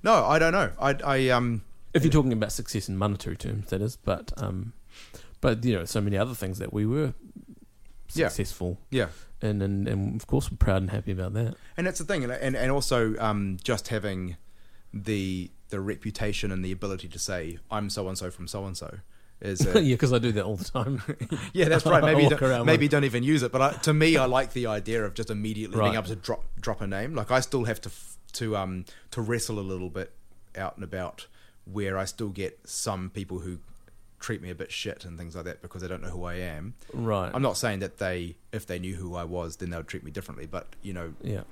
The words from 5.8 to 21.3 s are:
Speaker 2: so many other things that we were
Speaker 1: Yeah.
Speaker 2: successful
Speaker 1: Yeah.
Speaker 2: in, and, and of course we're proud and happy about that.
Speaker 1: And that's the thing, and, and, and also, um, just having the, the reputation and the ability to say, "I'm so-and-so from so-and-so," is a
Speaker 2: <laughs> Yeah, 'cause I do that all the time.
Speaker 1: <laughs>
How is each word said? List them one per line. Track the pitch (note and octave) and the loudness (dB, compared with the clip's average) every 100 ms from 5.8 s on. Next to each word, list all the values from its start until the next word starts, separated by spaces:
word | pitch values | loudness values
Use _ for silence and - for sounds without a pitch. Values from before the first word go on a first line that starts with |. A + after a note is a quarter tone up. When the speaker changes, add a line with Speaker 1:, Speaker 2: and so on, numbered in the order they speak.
| E2+ | 0
Speaker 2:
so | A2+ | 0
many | G2+ G2 | 2 2
other | A#2 A#2+ | 0 -2
things | F#2+ F#2+ | -4 -4
that | - | -4
we | G#2 G#2+ | 0 0
were | C#3 C#3+ - - - - - - - - - - | 2 0 -4 -12 -18 -18 -20 -20 -20 -20 -16 -6
Speaker 1:
Yeah. | - C3+ | 0 0
Speaker 2:
successful | - F#2+ - F2+ F2+ - | 0 -4 -4 -4 -4 -2
Speaker 1:
Yeah. | C3 F2+ - - - | 0 0 -4 -14 -6
Speaker 2:
in, | G#2 G2+ | -2 0
and, | G2 G2 G2 | 0 0 0
and | G2 G2+ A2+ | 0 0 -4
of | - | 0
course | C3+ - | 0 0
we're | - | 2
proud | - F#2+ | 4 4
and | F#2+ | 2
happy | G#2+ G#2+ | -2 -2
about | F#2 F#2 | -4 -2
that. | G2+ A#2 - - - | 0 -2 -4 -10 -4
Speaker 1:
And | F3+ | -2
that's | - | -2
the | D3+ | -2
thing, | F3+ | -2
and, | B2 | -2
and, | B2+ C3 B2+ | -2 -2 2
and | B2+ | 2
also, | C#3 - B2 A2+ A2 | 2 4 4 4 2
um, | A2 G#2 G2 F#2 | 0 0 0 -2
just | - A2+ - | -2 -2 -2
having | A2 G2+ F#2 F2+ E2 - - - - - | -4 -2 -4 -6 -8 -14 -18 -18 -18 -12
the, | G#2 G2+ G#2 F#2+ F#2 F2 - - | -8 -2 -2 0 -2 -6 -12 -8
the | G2+ | -4
reputation | G2 G2 G#2+ G2+ G#2 G2+ G#2 | -4 -4 -6 -2 -2 0 -2
and | F#2 | -2
the | F#2 | -2
ability | F#2 G2+ F#2+ F2 | -4 -4 -4 -8
to | F2+ | -6
say, | - F2+ E2 E2+ - | -4 -4 -6 -10 -6
"I'm | G#2+ G2+ | -4 -2
so-and-so | G#2 F#2+ F#2 F2+ | -4 -4 -4 -6
from | - F2 | -8 -8
so-and-so," | G2+ G2 F#2 D#2 F2 - - - - | -8 -8 -8 -10 -12 -16 -20 -20 -10
is | G2 F#2 C3 | -4 2 4
a | G#3+ | 6
Speaker 2:
<laughs> | |
Yeah, | D3 A#2+ | 6 6
'cause | C#3 | 6
I | B2 | 6
do | A#2+ | 4
that | G#2 F#2+ | 2 0
all | G2 | -4
the | - | -4
time. | B2+ A2+ C3 - C#3+ | -2 -2 -2 -4 -8
Speaker 1:
<laughs> | A#2 | -6